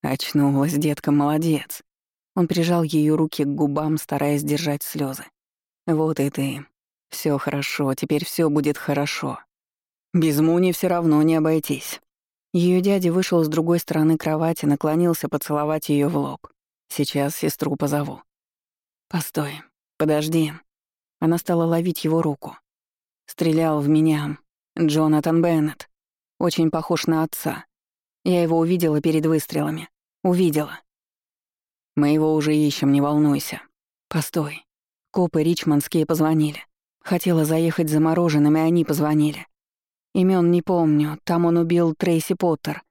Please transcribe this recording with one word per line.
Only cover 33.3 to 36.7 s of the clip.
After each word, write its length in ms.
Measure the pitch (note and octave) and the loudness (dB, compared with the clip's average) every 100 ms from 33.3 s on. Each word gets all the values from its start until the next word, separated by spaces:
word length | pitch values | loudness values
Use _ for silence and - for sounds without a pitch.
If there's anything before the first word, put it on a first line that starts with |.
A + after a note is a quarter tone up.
| C#3+ - - - _ _ _ _ | 2 -2 -12 -16 _ _ _ _
"Постой. 600 | E3+ - F3 D3 - _ _ _ _ _ | -4 -4 -4 -4 -8 _ _ _ _ _
Копы 300 | - F3 D#3+ | -2 0 0
ричмондские 640 | D#3 E3+ - D3 - E3+ D#3 | 0 0 0 0 0 -2 0
позвонили. 580 | D#3 D#3 D#3+ D3+ D3 - | 0 2 2 0 -4 -18